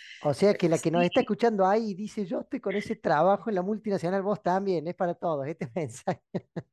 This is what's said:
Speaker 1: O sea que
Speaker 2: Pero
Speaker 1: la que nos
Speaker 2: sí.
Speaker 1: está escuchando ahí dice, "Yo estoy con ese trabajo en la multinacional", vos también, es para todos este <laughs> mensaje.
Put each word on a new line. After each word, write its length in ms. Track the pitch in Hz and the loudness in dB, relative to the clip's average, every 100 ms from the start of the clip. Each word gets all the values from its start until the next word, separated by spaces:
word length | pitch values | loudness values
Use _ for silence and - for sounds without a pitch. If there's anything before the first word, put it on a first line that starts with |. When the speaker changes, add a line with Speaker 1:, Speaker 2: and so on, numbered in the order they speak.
| - - 151 | -20 -4 -2
Speaker 1:
O 20 | |
sea 200 | 135 196 - | 4 4 4
que 120 | 170 | 2
Speaker 2:
Pero 40 | |
Speaker 1:
la 80 | 160 | 2
que 100 | 165 | 2
nos 140 | 170 | 2
Speaker 2:
sí. 0 | |
Speaker 1:
está 160 | 175 269 | 2 2
escuchando 460 | 220 208 233 208 185 | 0 2 2 4 4
ahí 280 | 214 226 | 2 0
dice, 300 | 180 208 - 175 | -6 -8 -6 -6
"Yo 140 | - | -6
estoy 200 | - 247 | -6 -6
con 140 | 202 196 | -4 -4
ese 200 | 208 220 | -4 -4
trabajo 520 | - 151 180 196 226 | 2 4 4 2 0
en 40 | 190 | -2
la 60 | |
multinacional", 600 | 185 214 214 190 165 196 | -2 -4 -2 -2 0 -2
vos 200 | 190 208 | -2 -2
también, 460 | 180 190 202 170 156 | 0 0 2 -2 -2
es 60 | |
para 200 | 170 175 | -2 -2
todos 320 | 170 175 147 135 | -2 -2 -2 -4
este 240 | 165 127 | -8 -8
<laughs> 60 | - | -6
mensaje. 460 | 139 - - - _ 196 - - - | -6 -6 -6 -6 _ -10 -8 -12 -12